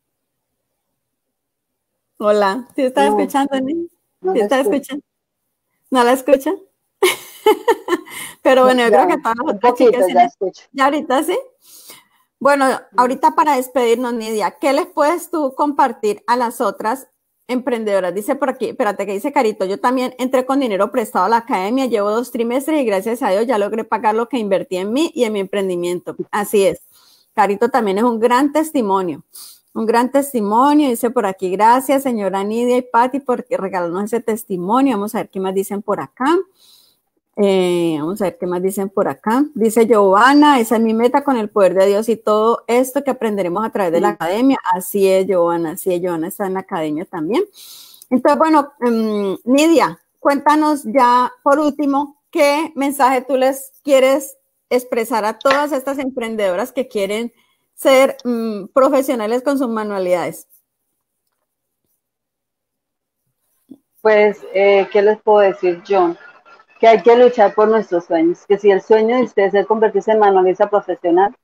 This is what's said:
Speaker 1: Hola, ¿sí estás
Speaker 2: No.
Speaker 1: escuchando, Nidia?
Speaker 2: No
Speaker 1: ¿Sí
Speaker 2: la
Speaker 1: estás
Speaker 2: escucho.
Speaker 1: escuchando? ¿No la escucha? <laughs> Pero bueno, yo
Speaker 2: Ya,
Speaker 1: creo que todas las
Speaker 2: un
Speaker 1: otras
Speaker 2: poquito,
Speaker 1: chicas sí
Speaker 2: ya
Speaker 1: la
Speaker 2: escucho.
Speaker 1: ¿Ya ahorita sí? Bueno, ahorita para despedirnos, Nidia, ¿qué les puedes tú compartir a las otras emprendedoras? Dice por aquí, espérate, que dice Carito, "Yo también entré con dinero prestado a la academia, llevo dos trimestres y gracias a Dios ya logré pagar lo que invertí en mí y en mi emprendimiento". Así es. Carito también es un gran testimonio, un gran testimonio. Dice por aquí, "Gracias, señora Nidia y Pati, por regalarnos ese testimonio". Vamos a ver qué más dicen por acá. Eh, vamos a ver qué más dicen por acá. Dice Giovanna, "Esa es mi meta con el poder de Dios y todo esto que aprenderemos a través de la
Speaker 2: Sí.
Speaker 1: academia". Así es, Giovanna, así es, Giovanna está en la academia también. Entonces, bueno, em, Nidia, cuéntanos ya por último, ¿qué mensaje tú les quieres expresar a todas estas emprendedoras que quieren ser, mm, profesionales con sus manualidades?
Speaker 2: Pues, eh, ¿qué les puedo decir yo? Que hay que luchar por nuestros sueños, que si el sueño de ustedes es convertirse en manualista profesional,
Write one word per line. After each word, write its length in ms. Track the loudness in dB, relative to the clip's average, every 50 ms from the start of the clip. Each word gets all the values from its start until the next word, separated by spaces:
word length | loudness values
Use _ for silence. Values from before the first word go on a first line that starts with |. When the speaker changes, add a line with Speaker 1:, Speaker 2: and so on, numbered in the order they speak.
| _ _ _ _ _ _ _ _ _ _ _ _ _ _ _ _ _ _ _ _ _ _ _ _ _ _ _ _ _ _ _ _ _ _ _ _ _ _ _ _ _ _ _
Speaker 1:
Hola, 500 | -4 0 0 2 2 2 0 -2 -4 -8 -10 -6
¿sí 60 | -4 -2
estás 260 | -2 0 2 2 2
Speaker 2:
No. 60 | 2 0
Speaker 1:
escuchando, 400 | -2 -2 -2 -2 -2 -2 -2 -4
Nidia? 260 | -4 -4 -6 -6 -8 -10 _ _ _ _ _ _
Speaker 2:
No 120 | -6 -2 0
Speaker 1:
¿Sí 60 | 0
Speaker 2:
la 40 | 0
Speaker 1:
estás 140 | 0 0 0
Speaker 2:
escucho. 160 | 0 0 -2
Speaker 1:
escuchando? 280 | -2 -4 -8 -12 -14 -14 _ _ _ _ _ _ _ _ _ _ _ _ _ _ _ _ -4
¿No 120 | 0 0 2
la 80 | 2 2
escucha? 380 | 0 2 2 2 2 2 0 -6 -8 -10 _ _ _ _ _ _ -2
<laughs> 1400 | 0 0 0 -2 -10 -20 -10 -2 2 2 2 2 2 -2 -2 -2 -2 -6 -6 -6 -6 -10 -16 -16 -16 -16 -10 _ 2
Pero 200 | 2 4 4 4
bueno, 200 | 4 4 2 2
yo 60 | 4
Speaker 2:
Ya, 160 | 4 4 4
Speaker 1:
creo 100 | 2 0
que 40 | -2 -2
todas 140 | -4 -4
las 80 | -4 -4
Speaker 2:
un 100 | -6 -4
Speaker 1:
otras 160 | 0 0 0
Speaker 2:
poquito, 200 | 2 4 4 2
Speaker 1:
chicas 140 | 4 2 2
sí 60 | 2 4
Speaker 2:
ya 60 | 2
Speaker 1:
la 60 | 2
Speaker 2:
escucho. 380 | 2 0 -6 -8 -8 -8 -10 -20 _ -4
Speaker 1:
¿Ya 120 | 0 0
ahorita 380 | 0 0 -2 -2 -2 -2 -2 -2
sí? 160 | -2 -4 -6 -6 -10 _ _ _ _ -20 -20 -20 -20 -20 -20 _ _ _ _ _ _ _ -2
Bueno, 260 | 0 2 2 2 2 0 0 -2 -6 _ -2
ahorita 380 | 0 0 0 0 0 0 0 2
para 200 | 2 0 0 0
despedirnos, 580 | -2 -2 -4 -2 0 2 2 2 0 -2 -4 -6
Nidia, 380 | -6 -6 -6 -4 -4 -4 -4
¿qué 220 | -4 -4 -2 0 0
les 120 | 0 -2
puedes 420 | -2 -2 0 0 0 0 -2 -4 -6
tú 240 | -6 -4 -4 -4 -2
compartir 680 | -2 -4 -2 0 0 0 0 -2 -2 -4 -4 -4 -4 _
a 80 | -2 -2
las 240 | -2 -2 -4 -4 -4
otras 460 | -4 -4 -4 -4 -6 -6 -6 -6 -10 _ _ _ _ _ _ _ _
emprendedoras? 680 | -6 -6 -6 -4 -4 -4 -4 -4 -2 -2 -2 -2 -4 -6
Dice 220 | -6 -4 -6 -4
por 140 | -4 -4 -6
aquí, 200 | -4 -4 -6 -6
espérate, 360 | -4 -4 -4 -4 -4 -4 -6
que 80 | -6 -6
dice 180 | -6 -4 -2 0
Carito, 320 | 0 0 0 -2 -2 -4
"Yo 140 | -4 -4 -2
también 340 | -2 -2 -2 -2 -2 -4 -6
entré 280 | -6 -6 -2 -2 -2 0
con 140 | 0 -2 -2
dinero 320 | -2 -2 0 -2 -2 -2
prestado 340 | -2 -4 -4 -2 -2 0 0
a 40 | 2
la 80 | 0
academia, 480 | 0 -2 -2 -4 -4 -2 -2 -2 -2 -2
llevo 260 | -2 -2 -2 -2 -2
dos 200 | -2 -4 -4 -6
trimestres 500 | -6 -6 -4 -4 -4 -4 -2 -2 -2 -2
y 40 | 0
gracias 360 | 0 -2 -2 -2 -4 -6 -4 -2
a 60 | -2
Dios 140 | 0 0 0
ya 100 | 0 -2
logré 260 | -2 -2 -4 -4 -6 -6
pagar 320 | -4 -4 -2 -2 0 0
lo 140 | -2 -2 -4
que 80 | -4
invertí 400 | -4 -2 0 -2 -2 -2 -4 -6
en 160 | -6 -6 -4 -2
mí 180 | -2 -2 -2 -2
y 100 | -2 -2
en 80 | -2 -2
mi 60 | -4
emprendimiento". 760 | -6 -4 -4 -4 -4 -2 -4 -4 -4 -4 -6 -6 -8 -10 -12 -12 -10 -8
Así 340 | -6 -6 -4 -2 0 2 2
es. 160 | 2 0 -4 _ _ _ _ _ _ _ _ _ _ -2
Carito 360 | 0 0 0 0 0 -2 0
también 280 | 0 0 0 0 0
es 60 | 0 0
un 160 | 0 0 0
gran 320 | 0 2 2 2 2 2
testimonio, 720 | 0 -2 -2 -2 -2 -2 -2 0 0 0 -2 -4 -8 -10 -14 _ -20 -20 -20 -20 -20 _ _ _ -10
un 120 | -6 -4
gran 260 | 0 0 0 0 0
testimonio. 800 | 0 -2 -2 -2 -4 -4 -2 0 2 2 4 4 4 4 2 2
Dice 200 | 0 -2 -2 -2
por 160 | -2 -2 -2
aquí, 260 | -4 -4 -4 -6 -4
"Gracias, 520 | -2 2 4 4 4 2 2 0 -2 0 0
señora 400 | -2 -4 -4 -4 -4 -4 -4 -4
Nidia 340 | -4 -4 -2 0 0 0
y 40 | 0
Pati, 380 | -2 0 0 0 0 0 -2 -4
por 260 | -4 -4 -4 -4 -4 -6
regalarnos 540 | -6 -6 -4 -4 -4 -4 -4 -4 -4 -6 -6
ese 140 | -4 -4 -6
testimonio". 720 | -4 -4 -6 -6 -6 -8 -8 -6 -2 0 0 2 2 2 0
Vamos 200 | -2 -4 -4 -6
a 40 | -6
ver 100 | -8 -8
qué 100 | -8 -8
más 140 | -6 -4 -4
dicen 280 | -4 -4 -4 -6 -8
por 180 | -4 -4 -4 -4
acá. 340 | -6 -10 _ -4 -2 0 0 -2 -2 _ _ _ _ _ _ _ _ _ _ _ _ _ _ _ _ _ -4 -2
Eh, 540 | 0 2 2 2 0 0 0 0 0 -2 -2 -2
vamos 220 | -4 -6 -6 -4
a 40 | -4
ver 120 | -6 -6
qué 80 | -6 -6
más 140 | -6 -4 -4
dicen 280 | -4 -4 -4 -4 -6 -4
por 180 | -2 -2 -2
acá. 380 | -2 -4 -6 -4 -2 0 0 0 -2 -2
Dice 340 | -2 -2 0 2 2 4
Giovanna, 720 | 4 4 4 6 6 6 6 6 6 6 6 6 6 6 4
"Esa 160 | 2 0 0
es 60 | 0
mi 120 | 0 0 0
meta 300 | 2 0 2 0 0 0
con 140 | 0 -2
el 120 | -2 -4 -2
poder 240 | 0 2 2 4 4
de 120 | 2 2
Dios 220 | 2 2 0 0 -2
y 80 | -4
todo 460 | -2 0 0 0 2 2 2 0 -2 -2
esto 340 | -2 0 0 0 0 -2 -6 -4
que 80 | -4
aprenderemos 520 | -4 -4 -4 -4 -4 -2 -4 -4 -4 -4 -6
a 40 | -4
través 240 | -4 -2 -2 0 0
de 80 | 0
la 80 | 0 0
Speaker 2:
Sí. 40 | -2
Speaker 1:
academia". 420 | -4 -4 -4 -2 0 2 2 0 0 -2 -4 -4
Así 340 | -4 -4 -4 -2 0 2
es, 180 | 2 2 2 0
Giovanna, 460 | 0 0 0 0 0 0 -2 -4 -6
así 220 | -8 -6 -6 -4 -4
es, 80 | -4
Giovanna 260 | -4 -4 -6 -6 -6
está 200 | -8 -8 -8 -8
en 80 | -6 -6
la 40 | -8
academia 440 | -8 -8 -8 -6 -6 -6 -6 -8 -8
también. 380 | -10 -10 -8 -6 -4 -2 -4 -4 -4 _ -20 -20 -20 -20 -20 -20 -20 -20 -20 -8 -4
Entonces, 280 | -2 0 0 0 0
bueno, 360 | 2 2 2 2 2 0 -2 -6 -4
em, 560 | -2 -2 0 0 -2 -2 -2 -4 -4 -4 -6 -6 -2
Nidia, 560 | 0 2 2 4 4 4 4 2 0 -2 -8 _ _ _ _
cuéntanos 640 | -2 -2 0 0 2 2 2 2 2 0 0 -2 -4
ya 480 | -2 0 2 4 4 4 2 0 -2 -4 _
por 180 | 0 2 2 2
último, 580 | 2 0 -2 -2 -2 -2 -2 -2 -2 -6 -10 _ _ _
¿qué 440 | 0 0 2 2 2 0 -4 -6 -6
mensaje 460 | -4 -4 -4 0 2 2 2 2 0
tú 160 | -2 -2 -2
les 340 | 0 0 0 -2 -2 -8 -18 _ _ -2
quieres 520 | 2 2 4 4 4 2 0 -2 -6 -16 _ _ _ _ _ _ -4
expresar 540 | -4 -4 -4 -4 -6 -6 -4 -2 -4 -2 -2
a 160 | -4 -4 -2
todas 320 | 0 0 0 0 0 -2
estas 260 | -4 -4 -6 -6 -6
emprendedoras 760 | -6 -6 -8 -6 -8 -8 -6 -4 -2 -2 -2 -2 -2 -6 -6 -6
que 140 | -8 -8 -6
quieren 420 | -4 -4 -4 -4 -4 -6 -6 -8 _ _ _ _ _ _ _ _ _
ser, 440 | -2 2 4 4 4 4 2 0 -4 -6
mm, 400 | -6 -4 -4 -4 -6 -8 -8 -8 -4 0
profesionales 680 | 2 2 2 2 0 0 0 -2 -4 -2 -4 -4 -4 -2
con 140 | -2 -2
sus 120 | -2 -2 -4
manualidades? 800 | -4 -6 -6 -6 -6 -4 -2 -2 -2 -2 -2 -4 -8 -12 -18 _ _ _ _ _ _ _ _ _ _ _ _ _ _ _ _ _ _ _ _ _ _ _ _ _ _ _ _ _ _ _ _ _ _ _ _ _ _ _ _ _ _ _ _ _ _ _ _ _ _ _ _ _ _ _ _ _ _ _ _ _ _ _ _ -20 -20 -20 _ _ _ _
Speaker 2:
Pues, 380 | 2 4 4 6 4 4 2 -2 -8 -6 -2
eh, 340 | 2 4 4 4 4 2 2
¿qué 100 | 0 2
les 200 | 2 2 2 0
puedo 180 | 2 2 4 4
decir 420 | 4 4 2 0 -2 -4 -4 -4 -4
yo? 320 | -2 0 2 2 0 -2 -6 -12 -20 -20 _ _ _ -20 -20 _ _ _ 2
Que 80 | 4
hay 140 | 6 6 6
que 140 | 6 6 6
luchar 360 | 8 6 6 6 4 2 2 4
por 140 | 2 2
nuestros 380 | 4 2 0 0 -2 -4 -4 -2
sueños, 400 | -2 0 0 2 0 0 -2 _
que 100 | -2 0
si 140 | 2 4 4
el 100 | 4 4
sueño 360 | 4 4 4 4 4 2 2
de 60 | 0 0
ustedes 300 | 0 0 0 0 2 2
es 120 | 0 0
convertirse 440 | 0 0 2 0 0 0 0 0 0 2
en 60 | 2
manualista 500 | 4 4 4 4 4 2 2 0 0 0
profesional, 640 | 0 -2 -2 -2 -6 -4 -2 0 2 2 2 0 -2 _